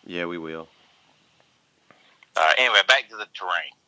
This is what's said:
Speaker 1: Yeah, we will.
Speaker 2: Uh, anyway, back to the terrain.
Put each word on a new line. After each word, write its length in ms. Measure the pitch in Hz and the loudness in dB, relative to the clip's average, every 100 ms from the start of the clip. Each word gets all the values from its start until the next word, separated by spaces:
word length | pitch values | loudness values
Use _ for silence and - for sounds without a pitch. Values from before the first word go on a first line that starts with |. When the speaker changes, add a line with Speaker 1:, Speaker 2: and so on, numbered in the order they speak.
Speaker 1:
Yeah, 220 | - 87 87 | -12 -8 -6
we 100 | 87 | -8
will. 320 | 80 80 80 _ _ _ _ _ _ _ _ _ _ _ _ - _ _ _ - | -10 -12 -16 _ _ _ _ _ _ _ _ _ _ _ _ -20 _ _ _ 0
Speaker 2:
Uh, 160 | 78 - | 2 4
anyway, 220 | 127 104 98 | 4 4 4
back 220 | 135 117 | 2 0
to 80 | 110 | -12
the 100 | 104 | -12
terrain. 380 | - 92 87 76 - | -10 -6 -6 -6 -14